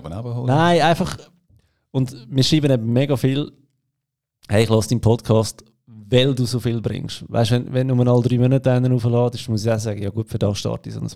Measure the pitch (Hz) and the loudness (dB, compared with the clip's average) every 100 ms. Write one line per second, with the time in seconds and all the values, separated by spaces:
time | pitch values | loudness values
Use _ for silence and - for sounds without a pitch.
0 | 78 87 120 120 123 139 170 170 151 170 | -10 -10 -8 -4 0 2 4 4 4 2
1 | 180 - - _ _ _ _ _ _ 135 | 0 -6 -14 _ _ _ _ _ _ -4
2 | 131 131 - 135 127 156 143 127 110 120 | -4 -6 -6 0 2 2 4 2 2 0
3 | 139 139 131 135 147 - _ _ _ _ | 0 0 0 -2 -4 -10 _ _ _ _
4 | _ _ _ _ _ 104 113 110 107 120 | _ _ _ _ _ 0 4 2 2 0
5 | 107 117 - 110 110 - - _ _ 110 | 2 0 2 0 0 -6 -20 _ _ -20
6 | 104 127 131 131 123 123 117 117 104 101 | -2 2 2 0 -2 -2 -2 -4 -6 -10
7 | 110 - - 113 117 123 - 127 131 123 | -10 -12 -6 -2 0 0 0 -4 0 2
8 | 123 123 113 123 123 135 131 123 127 127 | 2 2 2 2 2 2 2 2 2 2
9 | 117 120 123 120 - 110 107 110 110 101 | 2 0 0 -2 -4 -4 0 -2 -2 -6
10 | 101 107 110 117 104 101 - - - 110 | -6 -6 -6 -2 -2 -2 -4 -6 -8 -10
11 | 117 | -10